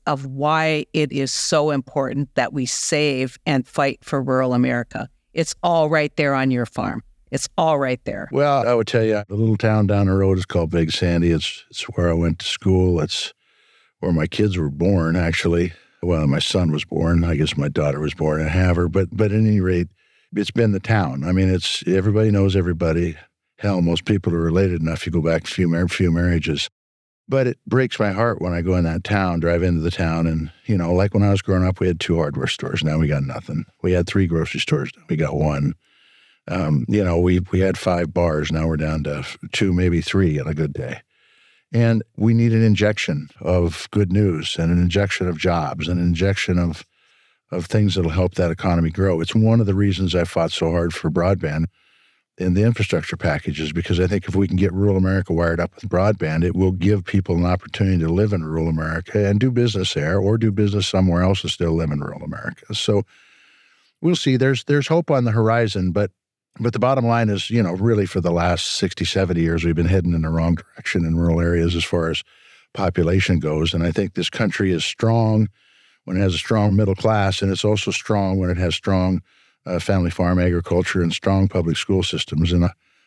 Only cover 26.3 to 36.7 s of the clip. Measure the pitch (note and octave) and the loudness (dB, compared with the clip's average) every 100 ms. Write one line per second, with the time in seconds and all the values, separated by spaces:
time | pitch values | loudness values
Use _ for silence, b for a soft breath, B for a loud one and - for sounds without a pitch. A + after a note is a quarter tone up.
26.3 | E2+ E2 D2 - - _ _ _ _ - | 0 0 -4 -6 -12 _ _ _ _ -4
27.3 | C3+ B2+ - - B2+ C3 - G#2 F#2+ A#2 | 0 0 -2 -2 0 0 0 -2 0 0
28.3 | G#2 F2+ E2+ F2 F2+ E2 E2+ - G2+ F#2 | 0 -2 -2 0 2 0 -2 -2 0 0
29.3 | E2+ E2+ E2+ F2+ E2 E2 - E2 E2 E2 | 0 0 2 2 0 0 -2 -2 0 0
30.3 | D#2+ D#2 - - G2 E2+ F2+ G2+ G#2 G2+ | -2 -4 -8 -4 -2 0 0 2 2 2
31.3 | G2 - F#2 F#2 F2+ F#2 E2 - E2 D2 | 2 0 0 0 0 0 0 0 0 0
32.3 | C#2+ - - - D#2+ D2+ D#2 D#2 D2 C2+ | -2 -4 -4 -6 -4 -2 0 0 0 -4
33.3 | B1+ - - - _ F2+ F2+ F2 G2 F2+ | -8 -8 -8 -8 _ 0 0 2 0 0
34.3 | E2 D#2 - - D#3 - - - D#2+ D2 | 0 -2 -4 -2 -2 -4 -10 -6 -2 -2
35.3 | D2 D2+ C#2+ C#2+ E2 b b b b b | 0 0 0 -2 -4 b b b b b
36.3 | b - F2+ D#2 | b -8 -4 0